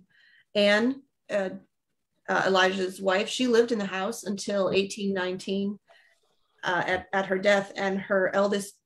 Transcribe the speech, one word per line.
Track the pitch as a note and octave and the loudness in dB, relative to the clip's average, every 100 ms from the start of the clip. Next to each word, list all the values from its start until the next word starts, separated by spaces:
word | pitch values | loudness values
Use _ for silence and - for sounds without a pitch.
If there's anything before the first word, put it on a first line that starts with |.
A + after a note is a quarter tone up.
| _ _ _ _ _ G#3 | _ _ _ _ _ 2
Anne, | G3+ G#3 A#3+ C4+ _ _ - | 4 4 2 -2 _ _ -6
uh, | G3 F#3+ F#3+ _ _ _ _ _ _ - | -4 -4 -8 _ _ _ _ _ _ -2
uh, | F#3 F3 | 0 2
Elijah's | F#3+ F#3 G3 F#3 F#3+ | 4 4 2 -4 -2
wife, | F#3+ F#3+ G#3+ | 0 0 0
she | - B3+ | -2 2
lived | A#3 A#3+ | 4 4
in | A3+ | 2
the | G3 F#3+ | -2 -4
house | G3 A3+ | -4 -6
until | F#3 G3 - G3+ F#3 | -6 -6 -2 0 2
eighteen | F#3+ G3 G#3+ G3+ | 2 0 -4 -4
nineteen, | F#3+ F#3 F#3 - G3 G3+ G#3 _ _ _ _ _ _ _ - | -2 -4 -6 -4 -4 -4 -6 _ _ _ _ _ _ _ -10
uh, | D3 F3 - | -4 -2 -2
at, | F#3 - | -4 -2
at | G3 F#3+ | -4 0
her | F#3+ | 0
death, | G3+ G3+ G3 - | 2 2 0 -4
and | G3 G3 | -4 -4
her | F#3+ G3 F#3 | 0 0 2
eldest | G3 G3+ G3+ G3 - | 2 2 0 -4 -16